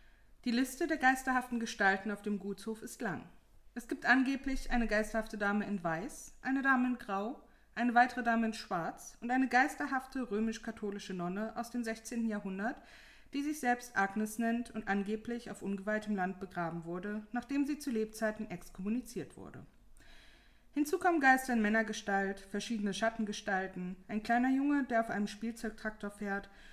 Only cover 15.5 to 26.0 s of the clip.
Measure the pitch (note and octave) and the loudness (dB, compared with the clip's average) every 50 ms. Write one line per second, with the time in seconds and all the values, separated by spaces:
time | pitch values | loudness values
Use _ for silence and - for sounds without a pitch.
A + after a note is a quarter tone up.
15.5 | G#3 - - G3 G3 F#3+ F#3+ G#3 G#3 G#3+ G#3+ G#3 G#3+ F#3+ F3+ F#3 F#3+ F#3 G3+ F#3 | -12 -8 -4 -4 -4 -2 -2 -2 -2 -2 0 0 0 0 0 0 -2 -4 -8 -8
16.5 | - F3+ E3+ E3 E3 E3+ D#3+ E3 E3+ F3+ F3+ G#3 G#3 A3 G#3+ - - B3 A#3 - | -4 -4 -2 -2 -4 -4 -6 -4 -6 -4 -4 -4 -6 -6 -8 -4 -6 -6 -4 -2
17.5 | C#4 C#4 C#4+ C4+ D4+ C#4+ - C#4+ A#3+ A3 A3 G#3+ - - A3+ G#3+ G#3+ A3 G#3+ - | 0 0 2 0 0 -4 -2 -2 0 0 0 0 -2 -2 -2 -2 -2 -2 -6 -8
18.5 | F3 F3 - - - - F#3 G3+ A3+ B3+ A#3 - - G3 C#3 - - - F#2 - | -8 -10 -10 -12 -12 -6 -2 -2 -2 -2 -2 -4 -8 -8 -8 -8 -10 -14 -14 -14
19.5 | - B2+ C#3 - - - - - - - - - - - - - - - - - | -14 -14 -16 -16 -20 -20 -20 -20 -20 -20 -20 -20 -20 -20 -20 -20 -20 -20 -20 -20
20.5 | - - - - - C#4+ D4+ - - F4 F#4 F#4 E4+ D#4+ C#4 C4 C4 C4 B3+ - | -20 -20 -20 -6 0 0 2 2 2 2 4 4 4 8 8 8 8 6 4 2
21.5 | A#3+ A3+ G#3+ G#3 G#3+ A3+ A3+ G#3+ G#3+ - - - G3+ G3 G3 G3 G3 G3 - - | 2 4 4 4 4 4 2 2 -2 -6 -2 0 2 2 2 0 -2 -6 -8 -6
22.5 | - G3+ G3+ - A#3 G#3+ G3+ G3+ F#3+ - A3 A3+ A3+ - A3 G3+ G#3 - - - | -6 -6 -4 -2 -4 -2 0 -2 0 2 0 0 2 0 -4 -2 -4 -6 -2 -2
23.5 | G3 F#3+ F#3+ F#3 F#3 F3+ F3+ F3+ F#3+ - - - G3+ G#3+ G#3+ - A#3 A#3+ B3 C4 | 0 0 -2 -4 -6 -6 -6 -6 -8 -10 -8 -4 -4 -4 0 2 2 4 4 4
24.5 | C4 C4+ C#4 C#4+ D4 C#4+ C4 - B3 A3+ A3+ A3+ - G3+ G#3 G3+ - - - A3+ | 4 4 4 4 4 2 2 2 2 0 2 2 0 -2 -2 -2 -4 -4 -6 -6
25.5 | A3+ - - A3 G#3+ - - G#3+ G#3+ - | -4 -4 -6 -6 -6 -4 -6 -6 -6 -4